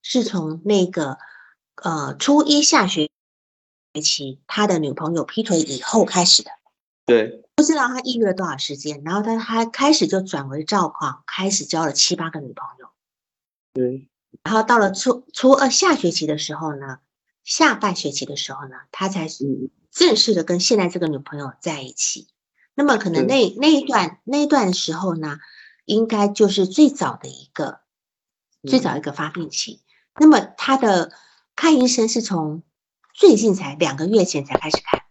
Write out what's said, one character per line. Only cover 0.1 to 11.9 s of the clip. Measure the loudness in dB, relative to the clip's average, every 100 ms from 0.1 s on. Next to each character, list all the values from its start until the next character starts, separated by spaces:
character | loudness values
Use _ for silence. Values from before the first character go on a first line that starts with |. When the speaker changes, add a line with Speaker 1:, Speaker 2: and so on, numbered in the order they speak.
| -2
Speaker 1:
从 | -2 -4 -6 -6
那 | 0 2 2
个， | -2 -6 -8 -18 -20 _ _ _ -10
呃， | -6 -6 -6 -4
初 | 2 4
一 | 4 2
下 | 4 2 2
学 | -2 -4 _ _ _ _ _ _ _ _ -6
期， | -4 -4 -8 -14 -8
他 | -2 0
的 | 0
女 | -2
朋 | -4 -4
友 | -4
劈 | -4 -6
腿 | 0 0
以 | -2 -8
后 | 0 2
开 | 2 2
始 | 4 2
的。 | 0 -20 _ _ _ _ 2
Speaker 2:
对。 | 4 4 -8 _ 0
Speaker 1:
不 |
知 | 2
道 | 2 -2
他 | -4
抑 | -6 0
郁 |
了 | 0
多 | 0 -6
少 | -6
时 | -10 -8
间， | -10 -8
然 | -4
后 | -4
他， | -2 -4
他 | -2 -2
开 | -2 2 4
始 | 4 2
就 | 0
转 | -2 -8 -6
为 | -8
躁 | -2 0 -2
狂， | -4 -6 -6 -12
开 | -4 -2
始 | -2
交 | -4 -4
了 | -2